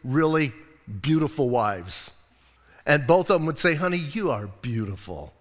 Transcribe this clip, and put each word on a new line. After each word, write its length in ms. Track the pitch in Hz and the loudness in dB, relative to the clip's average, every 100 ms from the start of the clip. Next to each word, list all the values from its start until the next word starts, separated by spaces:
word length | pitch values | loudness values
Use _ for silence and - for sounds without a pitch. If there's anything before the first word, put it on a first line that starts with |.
really 480 | 127 143 156 160 147 107 - - - 101 | 0 2 2 2 0 -4 -20 -20 -14 -6
beautiful 480 | 139 156 151 - 127 | 0 2 2 0 0
wives. 640 | 123 104 95 92 - - - _ _ _ _ _ - - | 2 0 -2 -6 -8 -8 -14 _ _ _ _ _ -8 2
And 220 | 147 131 | 2 6
both 220 | 175 180 | 4 6
of 100 | 185 | 2
them 60 | 156 | 2
would 120 | 147 | 0
say, 180 | 175 151 | 0 2
"Honey, 240 | 180 175 | -2 -2
you 320 | 151 214 185 | -4 -4 -2
are 160 | 110 101 - | -2 -6 -10
beautiful. 720 | 123 113 104 98 - 85 73 _ | -6 -4 -4 -8 -12 -12 -14 _